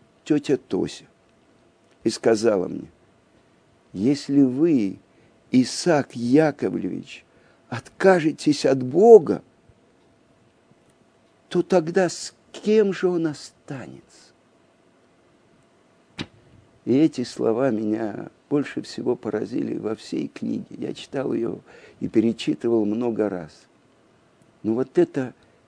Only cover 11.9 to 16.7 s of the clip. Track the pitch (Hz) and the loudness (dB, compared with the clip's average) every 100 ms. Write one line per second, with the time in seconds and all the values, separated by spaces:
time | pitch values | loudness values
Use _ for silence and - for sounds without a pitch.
11.9 | 190 180 - - - _ - 208 220 202 | 0 0 -4 -14 -16 _ -6 2 4 4
12.9 | 175 185 175 165 139 - _ - 139 78 | 0 -2 0 -2 -6 -14 _ -14 -14 -14
13.9 | 65 _ - - _ _ _ _ _ _ | -18 _ -20 -20 _ _ _ _ _ _
14.9 | _ _ _ _ _ _ _ _ _ _ | _ _ _ _ _ _ _ _ _ _
15.9 | _ _ - - _ _ - _ | _ _ -16 -16 _ _ -20 _